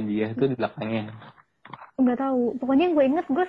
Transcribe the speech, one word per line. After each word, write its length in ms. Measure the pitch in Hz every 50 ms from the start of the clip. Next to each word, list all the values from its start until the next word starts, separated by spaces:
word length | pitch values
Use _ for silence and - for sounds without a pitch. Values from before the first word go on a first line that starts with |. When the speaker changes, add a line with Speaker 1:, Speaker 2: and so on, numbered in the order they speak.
| 107 104
Speaker 1:
dia 180 | 104 107 107 107
itu 120 | 113 123 135 135
di 80 | 131
belakangnya. 480 | 123 110 101 - - 107 110 113 113 107 107 110 110 - - - - _ _ _ _ _ - - - - - _ -
Speaker 2:
Nggak 200 | 262 247 247 240 269
tahu. 200 | 269 269 247 240 233 -
Pokoknya 280 | 247 - 247 269 269 339 359
yang 80 | 339
gue 100 | 294 277
inget, 200 | 262 277 339 349 -
gue 180 | 262 294 370